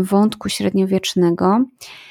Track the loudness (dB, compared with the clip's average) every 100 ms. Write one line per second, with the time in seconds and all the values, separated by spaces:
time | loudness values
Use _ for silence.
0 | 2 2 2 -2 -8 -4 -2 0 0 -2
1 | -2 0 0 2 2 2 0 _ -20 -20
2 | -20